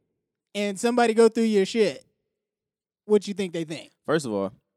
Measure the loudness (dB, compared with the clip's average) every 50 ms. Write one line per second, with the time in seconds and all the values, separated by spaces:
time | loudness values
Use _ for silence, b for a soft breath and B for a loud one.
0 | _ _ _ _ _ _ _ _ _ _ -8 -6 -6 -6 -6 -4 -4 0 2 2
1 | 2 2 4 4 4 4 4 2 0 2 2 2 0 0 0 0 0 0 0 -6
2 | -14 _ _ _ _ _ _ _ _ _ _ _ _ _ _ _ _ _ _ _
3 | _ 0 0 0 0 -2 -6 -8 -8 -6 -6 -8 -8 -8 -10 -14 -14 -18 _ _
4 | _ -2 -2 -2 -2 -2 -4 -4 -4 -4 -8 _ _ _ _